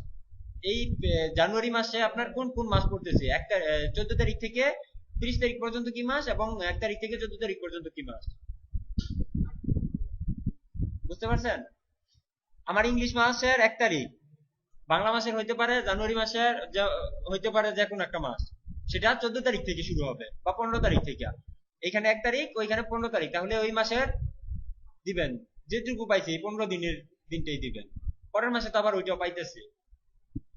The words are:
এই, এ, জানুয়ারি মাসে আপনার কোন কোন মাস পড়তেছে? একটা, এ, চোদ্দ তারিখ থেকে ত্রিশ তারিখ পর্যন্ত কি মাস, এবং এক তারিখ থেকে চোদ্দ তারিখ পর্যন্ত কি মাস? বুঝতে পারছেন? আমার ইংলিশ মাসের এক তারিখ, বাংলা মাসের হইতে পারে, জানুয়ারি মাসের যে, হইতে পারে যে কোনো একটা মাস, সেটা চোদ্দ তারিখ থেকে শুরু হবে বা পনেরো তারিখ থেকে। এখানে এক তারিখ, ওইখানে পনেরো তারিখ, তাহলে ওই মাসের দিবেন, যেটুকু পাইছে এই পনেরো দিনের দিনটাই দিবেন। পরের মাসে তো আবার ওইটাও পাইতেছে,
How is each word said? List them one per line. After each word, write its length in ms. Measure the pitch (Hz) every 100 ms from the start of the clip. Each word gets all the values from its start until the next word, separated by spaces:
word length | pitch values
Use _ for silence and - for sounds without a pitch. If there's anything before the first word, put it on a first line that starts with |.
| - - - - - -
এই, 160 | 190 233 233 214
এ, 100 | 185 165 160 160
জানুয়ারি 340 | 175 220 233
মাসে 320 | 233 226 226
আপনার 320 | 220 233 240
কোন 140 | 247 254
কোন 160 | 233 226
মাস 160 | 196 196
পড়তেছে? 340 | 190 175 - 131
একটা, 280 | 151 - 196
এ, 340 | 160 151 151 -
চোদ্দ 160 | - 226
তারিখ 200 | 226 -
থেকে 220 | 226 233 269 - - - - -
ত্রিশ 200 | 233 247
তারিখ 180 | 240 240
পর্যন্ত 260 | 226 240 240
কি 140 | 233
মাস, 240 | 247 277 254
এবং 200 | 208 220 214 175
এক 120 | 175
তারিখ 160 | 220 214
থেকে 140 | 220 233
চোদ্দ 180 | 220 -
তারিখ 160 | 214 190
পর্যন্ত 260 | 175 170 160
কি 140 | -
মাস? 220 | 131 113 - - - - - - - - - - - - - - - - - - - - - - - - _ - - - -
বুঝতে 200 | 175 226
পারছেন? 320 | 240 233 196 - _ _ _ _ _ _ _ _ - -
আমার 200 | 190 233
ইংলিশ 300 | 240 240 240
মাসের 440 | 240 240 254 254
এক 160 | 226 226
তারিখ, 280 | 233 156 127 - _ - _ _ _ - -
বাংলা 240 | 165 214
মাসের 240 | 233 226 220
হইতে 180 | 220
পারে, 220 | 233 240 247
জানুয়ারি 340 | 208 196 214 226
মাসের 380 | 220 226 240 233 -
যে, 100 | 190 202 165 156 - -
হইতে 180 | 190 220
পারে 220 | 214 214
যে 140 | 202 208
কোনো 180 | 202
একটা 160 | 170 170
মাস, 220 | 139 113 - - - - -
সেটা 240 | 185 214 240
চোদ্দ 160 | 233 233
তারিখ 220 | 247 208
থেকে 220 | 190 165
শুরু 180 | 165 - -
হবে 160 | 240 110 -
বা 80 | 175 190
পনেরো 220 | 226 233
তারিখ 200 | 196 -
থেকে। 260 | - 127 - - - - _ _
এখানে 280 | 180 208 214
এক 100 | 220
তারিখ, 340 | 240 254 311 220
ওইখানে 240 | 214 220 220
পনেরো 200 | 226 226
তারিখ, 200 | 214 156
তাহলে 260 | 175 190 220
ওই 140 | 220
মাসের 360 | 220 220 233 269 - - - - - - - - - 180
দিবেন, 320 | 175 147 120 - - -
যেটুকু 380 | 220 233 226 214
পাইছে 260 | 196 165
এই 80 | 160
পনেরো 220 | 196 214 214
দিনের 300 | 180 170 151 - _ -
দিনটাই 280 | 165 156 143
দিবেন। 280 | 131 107 104 - - - -
পরের 200 | 208 233
মাসে 180 | 240 220
তো 80 | 214
আবার 160 | 214 196
ওইটাও 220 | 180 180
পাইতেছে, 440 | 175 170 160 - - _ _ - _ _ _ - -